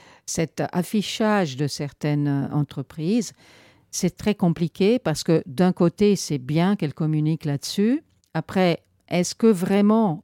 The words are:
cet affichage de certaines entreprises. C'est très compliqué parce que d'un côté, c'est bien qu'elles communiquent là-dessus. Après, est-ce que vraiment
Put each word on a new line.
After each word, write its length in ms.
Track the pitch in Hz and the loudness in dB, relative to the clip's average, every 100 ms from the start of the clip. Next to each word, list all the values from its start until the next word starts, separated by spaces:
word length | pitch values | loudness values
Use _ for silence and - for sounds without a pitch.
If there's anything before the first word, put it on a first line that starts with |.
| - - | -20 -18
cet 380 | - - 160 - 151 | -8 -4 -4 -4 -4
affichage 840 | 180 165 214 - - 214 208 160 127 | -4 -2 -2 -2 -2 0 0 0 -2
de 100 | 147 | -4
certaines 800 | - 143 - 147 147 143 139 139 | -4 -10 -4 -2 0 0 -2 -2
entreprises. 800 | 147 143 143 135 - 160 233 175 - - - - _ _ | -2 -2 -6 -10 -6 -2 -2 -2 -10 -20 -20 -20 _ _
C'est 240 | - 180 - | -4 -4 -2
très 180 | 214 | -4
compliqué 640 | 202 175 156 170 - 190 247 | 0 0 0 -4 0 2 2
parce 240 | 160 147 | 0 -2
que 200 | - 156 - | 0 0 0
d'un 260 | 127 180 | 0 2
côté, 440 | - 170 - 208 190 | 2 0 2 2 2
c'est 220 | - 143 | -2 -6
bien 360 | 127 156 185 202 | -2 0 2 0
qu'elles 160 | 151 | -2
communiquent 520 | - 156 151 151 160 | -2 -2 0 0 -2
là-dessus. 580 | 151 143 - - 214 294 - _ _ | -2 -4 -4 0 0 0 -4 _ _
Après, 480 | 160 - 190 180 - _ _ - | -8 -4 0 2 0 _ _ -4
est-ce 280 | 175 175 - | -2 -2 2
que 100 | 226 | 2
vraiment 720 | 180 180 196 208 220 208 156 | 4 2 2 4 4 2 -2